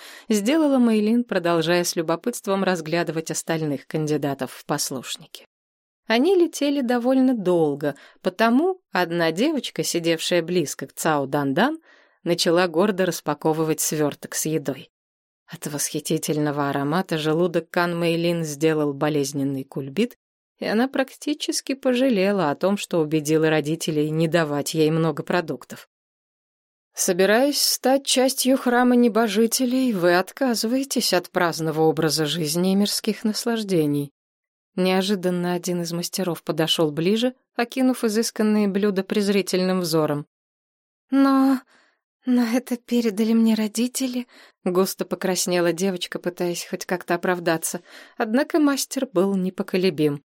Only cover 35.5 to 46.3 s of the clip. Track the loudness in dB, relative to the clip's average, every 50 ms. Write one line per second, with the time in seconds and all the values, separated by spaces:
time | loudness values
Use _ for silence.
35.5 | -2 -2 -2 -4 -4 -4 -4 -4 -6 -6 -6 -6 -6 -4 -4 -4 -4 -4 -4 -4
36.5 | -2 0 0 0 2 2 2 0 0 0 0 2 2 2 0 -2 -2 _ _ _
37.5 | _ -4 -4 -2 0 2 2 2 2 0 0 0 0 0 -2 -2 -2 0 2 2
38.5 | 2 2 2 2 0 0 0 0 0 -2 -2 0 0 0 2 2 2 2 0 0
39.5 | 0 0 2 2 2 0 0 0 2 2 2 2 0 -4 -6 -10 _ _ _ _
40.5 | _ _ _ _ _ _ _ _ _ _ _ _ 2 4 4 6 6 4 4 4
41.5 | 2 0 -2 _ _ _ _ _ _ _ _ _ _ _ _ 0 2 2 2 2
42.5 | 0 -2 -2 -2 -6 -8 -4 -2 0 0 2 0 0 0 2 2 4 4 4 4
43.5 | 4 2 0 -2 -2 -2 -2 -2 -2 -4 -4 -4 -4 -6 -8 -10 -16 -20 -20 -20
44.5 | _ _ -4 0 2 2 0 0 -2 -6 -8 -8 -6 -4 -2 -2 -2 -2 0 0
45.5 | 0 2 2 0 0 0 -2 -2 -2 -4 -6 -8 -8 -6 -6 -6